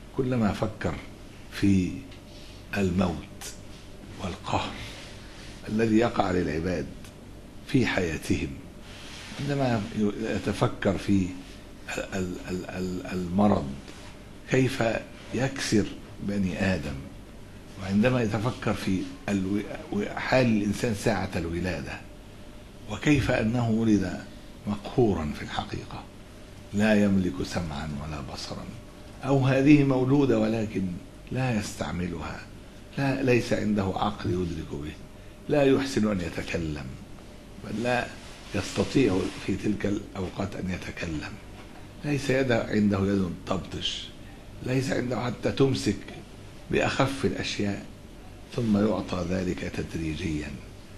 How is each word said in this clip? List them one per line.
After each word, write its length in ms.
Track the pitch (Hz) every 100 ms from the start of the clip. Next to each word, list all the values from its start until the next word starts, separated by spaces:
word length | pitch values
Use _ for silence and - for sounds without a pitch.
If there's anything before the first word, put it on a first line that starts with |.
| - -
كلما 340 | 127 123 107
فكر 420 | - 101 - 90 69 - - - - -
في 400 | - 101 95 87 - - - - - - - - 101
الموت 760 | 95 90 90 76 - - - - - - - - - -
والقهر 480 | 90 92 - 98 - - - - - - - - - - -
الذي 280 | 107 113 107
يقع 340 | 117 - 98
للعباد 540 | 90 80 78 90 82 69 - - - - - - - -
في 180 | 135 107
حياتهم، 640 | - 87 73 - 85 69 67 - - - - - - - -
عندما 400 | 143 139 127 117 98 107 104 -
يتفكر 760 | 113 104 110 98 113 - 104 87
في 300 | - 98 87 90 - - - - - -
ال-، 180 | - 98
ال-، 200 | 90 90 85
ال-، 200 | 92 85
ال-، 360 | 90 92 90 -
المرض 540 | 95 87 92 104 - 135 - - - - - - - -
كيف 340 | 131 127 - 113 - - - -
يكسر 520 | 113 131 - - 107 - - - -
بني 500 | 95 101 92 85 95
آدم، 220 | 90 73 69 - - - - - - - -
وعندما 400 | 95 101 123 127
يتفكر 520 | 110 110 117 - 117
في 280 | 95 101 92 - - -
الو-، 340 | 101 92 104 101 - - 101 - -
حال 300 | - 131 123
الإنسان 500 | 110 104 98 123 104
ساعة 340 | 120 95 95 92
الولادة، 640 | 82 85 92 80 67 - - - - - - - - - -
وكيف 400 | 107 151 139 -
أنه 380 | 127 110 123 117
ولد 500 | 110 113 104 90 85 - - - - 104
مقهورا 640 | 104 - - 113 82 76 71
في 60 |
الحقيقة، 640 | - - - - - - - - - - - - -
لا 300 | 101 110 104
يملك 400 | 101 98 90 90
سمعاً 460 | 95 92 82 71 78 71
ولا 300 | 78 73 64
بصراً، 320 | - - - - - - - - - 127
أو 200 | 139 127
هذه 380 | 135 139 143
مولودة 560 | 135 127 127 143 131 113
ولكن 440 | 110 113 101 95 92 87 - - -
لا 280 | 123 131 107
يستعملها، 800 | 95 - 80 85 90 82 76 - - - - - - -
لا، 260 | 139 135
ليس 300 | 131 120 -
عنده 300 | 107 104 104
عقل 460 | 95 - 104 - 92
يدرك 520 | 87 87 80 78 71
به، 120 | 76 - - - - - -
لا 140 | 147
يحسن 480 | 139 123 - 113 107
أن 100 | 98
يتكلم، 640 | 82 - - 90 80 73 65 - - - - - - -
بل 200 | - 110
لا 240 | 123 123 - - - - - 95
يستطيع 640 | - - 95 143 110 92 92 - -
في 100 | 95
تلك 300 | 113 101 101
الأوقات 720 | 98 - - 90 - 98 -
أن 140 | 92
يتكلم، 640 | 85 - - 87 76 - - - - - - - - 147
ليس 240 | 139 131
يد-، 220 | 131 127
عنده 480 | 113 104 104 104 101
يد 300 | 98 98 90 82 -
تبطش، 600 | 95 - 85 - - - - - - - - 120
ليس 260 | 131 123
عنده 340 | 127 123 117 123
حتى 260 | 104 117
تمسك 460 | 104 135 123 - - - - - - - - -
بأخف 540 | - 117 - 131 - 98
الأشياء، 600 | 98 95 - 101 98 - - - - - - - -
ثم 220 | 117 101
يعطى 480 | 107 92 90 90 85
ذلك 420 | 92 90 90 90 -
تدريجياً 720 | 78 82 80 76 87 76 71 67 - - -